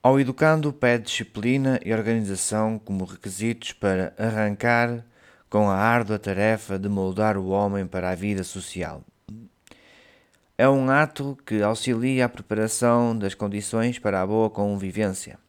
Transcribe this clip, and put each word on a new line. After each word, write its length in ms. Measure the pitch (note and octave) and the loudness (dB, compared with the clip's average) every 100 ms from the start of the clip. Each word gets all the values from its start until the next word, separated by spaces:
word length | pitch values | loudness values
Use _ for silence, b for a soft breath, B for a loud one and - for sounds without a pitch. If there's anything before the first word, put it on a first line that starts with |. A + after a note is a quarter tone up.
Ao 160 | C3 C#3 | 6 4
educando 540 | C3 C3 D#3 D#3 D3+ | 4 2 4 4 0
pede 320 | C#3+ B2 A#2+ | 2 2 2
disciplina 720 | A2 - A2+ - A2+ C3+ C3+ B2+ | 0 -8 -6 -4 0 2 2 0
e 80 | - | 0
organização 880 | A2+ G#2+ A2+ G2+ F#2+ - G#2+ A2 A2 | 0 2 0 0 -4 -2 0 0 -2
como 240 | G#2 G2 | -4 -6
requisitos 680 | F#2 F#2+ G2+ F#2+ A2 A#2 - | -6 -10 -12 -4 -4 -4 -10
para 400 | - G2+ F#2 F#2 - | -2 0 0 -2 -2
arrancar 840 | A2+ A2 G#2+ G2+ A#2+ A#2+ A#2+ A#2+ A#2 b b b b | -2 0 -2 0 2 2 2 -2 -10 b b b b
com 220 | G#2 G#2 | 2 2
a 60 | F#2+ | 4
árdua 420 | A2 A#2+ G#2+ G#2+ | 2 2 0 -4
tarefa 580 | G#2 F#2+ G#2+ A2 - G2 | -2 0 0 0 -4 -6
de 120 | G2+ | -2
moldar 480 | G2 F#2+ F#2 G#2+ G2 | -2 -2 0 0 0
o 100 | F#2 | 0
homem 400 | G2 G2+ G2 F2+ | 0 0 -2 -4
para 240 | F#2 F#2 | -4 -4
a 60 | F2 | -2
vida 260 | G2+ G2 | -2 -2
social. 600 | F2+ F#2+ - F#2 D#2+ D2 - _ - G#2+ - _ _ b b b b b b b b - | -4 -10 -10 -8 -8 -10 -18 _ -20 -20 -20 _ _ b b b b b b b b 2
É 100 | C3 | 4
um 220 | C3+ C3 | 4 4
ato 480 | C#3 D3+ - C#3 C3+ - | 2 2 -2 -8 -8 -4
que 160 | G#2+ | 0
auxilia 640 | G#2 A2 B2+ A2+ B2+ C3 | 0 0 -2 0 0 2
a 40 | B2 | 0
preparação 880 | - - A2 A2 - A#2+ A#2+ A#2+ A2+ | -2 -4 -2 0 2 4 4 2 0
das 180 | G2 | -4
condições 680 | - G#2 G2+ G#2 A2+ A#2 B2 | -4 -4 -4 -4 0 0 -2
para 200 | G#2+ G2 | -2 0
a 60 | F#2+ | 0
boa 240 | A2 A2 | 2 0
convivência 880 | G2 G2+ G2+ F#2+ F#2 G#2 F#2+ - - | 0 -2 -2 -4 -2 -2 -2 -10 -18